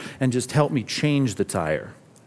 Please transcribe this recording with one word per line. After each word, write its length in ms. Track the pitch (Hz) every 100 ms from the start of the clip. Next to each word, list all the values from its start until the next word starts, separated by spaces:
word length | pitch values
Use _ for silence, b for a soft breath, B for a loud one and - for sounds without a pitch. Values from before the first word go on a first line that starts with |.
| B B
and 140 | 131
just 180 | 123 123
help 220 | 151 147
me 100 | 143
change 540 | 101 - 151 143 127 98
the 80 |
tire?" 480 | 95 95 78 76 98 - - -